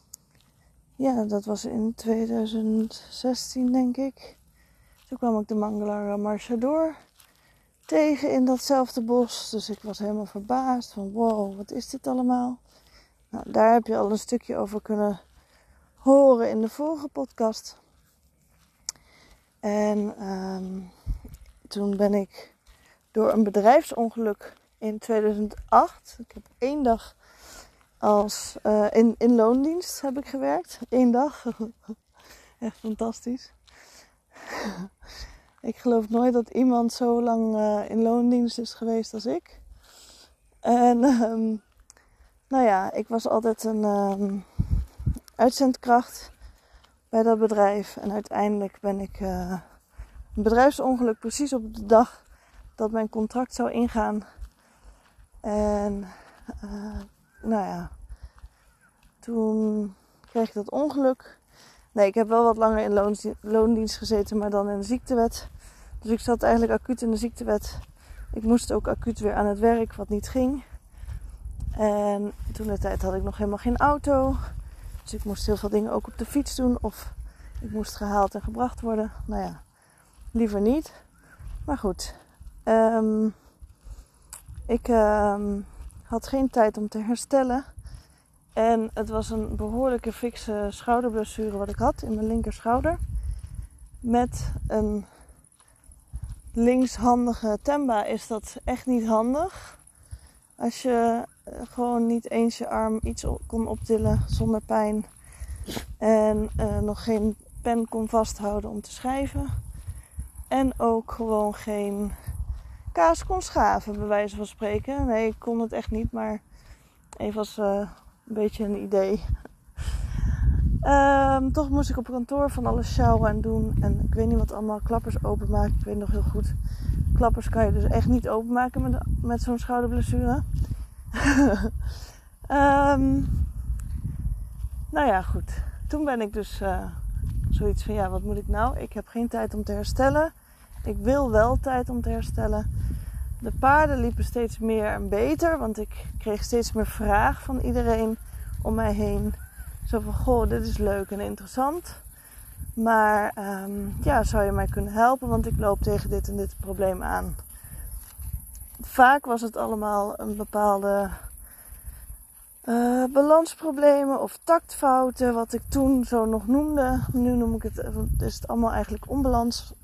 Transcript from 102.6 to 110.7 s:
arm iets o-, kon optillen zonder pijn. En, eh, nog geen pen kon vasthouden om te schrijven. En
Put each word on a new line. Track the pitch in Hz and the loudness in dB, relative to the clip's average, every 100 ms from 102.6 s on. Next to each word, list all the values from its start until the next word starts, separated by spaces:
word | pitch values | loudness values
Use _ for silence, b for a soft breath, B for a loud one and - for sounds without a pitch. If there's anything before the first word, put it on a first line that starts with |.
| 233 | -4
arm | 220 220 220 | -2 -2 -2
iets | - 233 | -4 -4
o-, | 233 226 - | -6 -6 -6
kon | 226 220 | -4 -4
optillen | 220 - 220 214 220 - | -4 0 2 4 2 2
zonder | - 220 220 - | 0 2 0 0
pijn. | 220 214 214 - B B B B B B B B - | 0 2 0 -4 B B B B B B B B -2
En, | 214 220 214 214 214 - | 4 6 4 2 0 -2
eh, | 214 202 | -2 0
nog | 208 202 | -2 -2
geen | 233 220 214 208 - - | -2 0 0 -2 -10 -6
pen | 240 233 226 | -2 0 0
kon | 226 220 | -4 0
vasthouden | 226 220 - 202 208 214 | 2 0 -2 -4 -4 -4
om | 214 | -8
te | - | -10
schrijven. | - 254 269 277 285 277 - - B B B B B B B - | -8 -4 -4 -2 -4 -4 -6 -8 B B B B B B B -2
En | 262 262 | 0 0